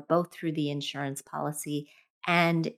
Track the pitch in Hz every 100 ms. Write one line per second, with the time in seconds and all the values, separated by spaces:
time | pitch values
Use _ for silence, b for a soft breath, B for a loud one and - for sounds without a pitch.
0 | 147 165 180 - 170 156 147 143 139 139
1 | 139 135 - 151 147 151 - 147 147 B
2 | B _ - 175 170 170 160